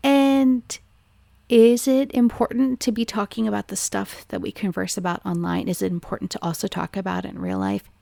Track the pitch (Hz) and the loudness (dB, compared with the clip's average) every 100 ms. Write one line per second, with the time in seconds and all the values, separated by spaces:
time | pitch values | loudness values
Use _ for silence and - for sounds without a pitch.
0 | 269 277 277 269 262 254 - - _ _ | 4 4 6 6 4 2 -2 -16 _ _
1 | _ _ _ _ _ 233 226 240 - 262 | _ _ _ _ _ 8 8 6 2 2
2 | 277 - 240 - 240 233 262 254 - 220 | 2 2 2 2 -2 2 0 0 -2 -2
3 | 233 220 202 - - 101 - 139 - - | -4 -4 -6 -2 -2 -2 -6 -8 -4 -4
4 | - - - 196 - - 202 180 190 - | -6 -12 -10 -8 -8 -4 -4 -4 -6 -4
5 | 180 175 - 175 170 175 185 180 190 175 | -4 -4 -4 -4 -2 -4 -4 -4 -2 -4
6 | - - - - 170 165 202 180 175 - | -6 -8 -8 -6 -6 -6 -6 -6 -6 -6
7 | 185 180 185 - 180 185 190 196 - _ | -6 -6 -8 -8 -6 -4 -2 -4 -8 _